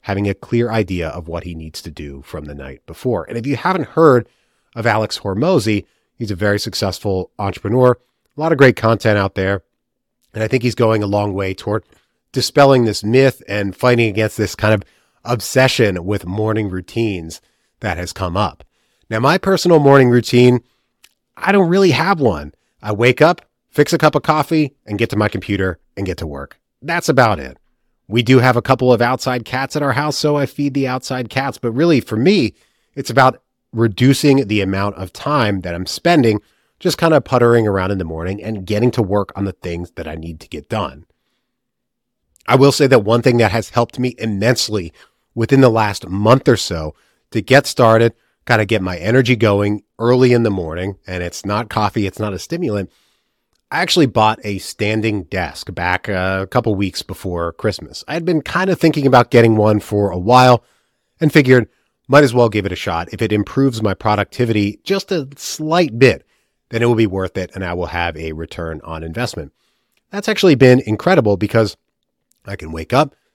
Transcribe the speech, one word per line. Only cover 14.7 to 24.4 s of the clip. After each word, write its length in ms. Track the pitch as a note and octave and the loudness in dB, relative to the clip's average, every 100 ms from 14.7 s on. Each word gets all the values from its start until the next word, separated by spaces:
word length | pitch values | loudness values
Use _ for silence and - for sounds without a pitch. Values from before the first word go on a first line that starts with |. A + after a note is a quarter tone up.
of 80 | G#2+ - _ _ _ | 0 -2 _ _ _
obsession 800 | A#2 A#2+ - C3 C3 - G#2 F#2 | -6 -6 -2 2 2 2 0 0
with 220 | F2+ G#2 F2 | -6 -6 -6
morning 420 | G#2 A2 A2 G#2 | -4 -2 -2 -4
routines 720 | F#2 - A#2 A2+ F#2 E2 - _ _ _ _ | -8 -8 -4 -4 -4 -10 -16 _ _ _ _
that 160 | G#2+ E2+ | -6 -6
has 160 | F2 | -8
come 240 | - F#2 F2+ | -6 -4 -2
up. 280 | G2+ - _ _ _ _ - | -4 -6 _ _ _ _ -8
Now, 100 | A2 | -2
my 160 | C3+ D3+ | 0 0
personal 400 | G3 F#3+ F3 D#3+ | 0 0 4 4
morning 300 | C#3 C#3 B2 | 6 6 6
routine, 520 | A#2+ - B2 B2 B2 _ _ _ _ _ _ _ - | 4 2 4 6 4 _ _ _ _ _ _ _ -8
I 160 | F3 | 0
don't 160 | G3+ E3+ | 2 2
really 220 | F#3+ F#3+ | 4 2
have 300 | B2+ F3 F3 | 2 0 0
one. 340 | B2 D2+ D2 - _ _ | 0 -2 -8 -18 _ _
I 100 | G#2+ | -6
wake 280 | G#2 A#2+ - | 0 2 4
up, 220 | D#3 F3+ _ _ _ | 4 2 _ _ _
fix 240 | - C#3+ | 0 0
a 60 | E3+ | 2
cup 160 | D#3 | 2
of 80 | C#3+ | 0
coffee, 520 | - D#3 | 0 0